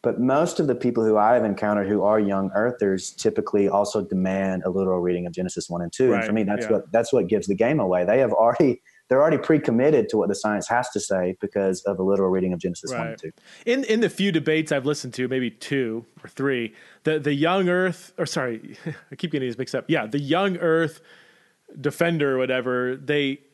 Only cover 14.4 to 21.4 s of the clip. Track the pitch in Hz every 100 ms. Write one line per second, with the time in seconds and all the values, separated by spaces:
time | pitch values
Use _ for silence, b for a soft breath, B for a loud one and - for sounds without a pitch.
14.4 | 156 156 156 143 131 147 131 120 127 131
15.4 | 120 - - 139 120 113 117 - - -
16.4 | 139 131 113 B B B - 156 147 143
17.4 | 156 190 180 180 185 170 - - 160 -
18.4 | 127 113 - 107 170 139 _ 139 170 147
19.4 | 131 113 127 131 117 156 110 139 139 160
20.4 | 196 175 170 160 160 156 b b b b